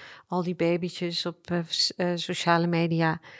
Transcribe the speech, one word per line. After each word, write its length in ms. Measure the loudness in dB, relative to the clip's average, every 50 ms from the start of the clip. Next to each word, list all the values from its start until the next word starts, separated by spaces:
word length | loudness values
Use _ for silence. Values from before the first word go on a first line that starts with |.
| -20 -20 -20 -20 -12 -6
al 140 | -4 -2 -2
die 120 | -2 -2
babytjes 720 | 0 2 2 2 2 0 -4 -6 -4 -6 -4 -4 -4 -4
op, 100 | -4 -6 _ -6 -4
eh, 80 | -2 -2 -2 -2
s-, 260 | -2 -2 -2 0 0
eh, 100 | 0 0 0 0
sociale 520 | -2 -2 -4 -4 0 2 4 4 6 4
media, 540 | 4 2 2 2 2 2 2 2 2 0 -2 -6 -14 -20 -20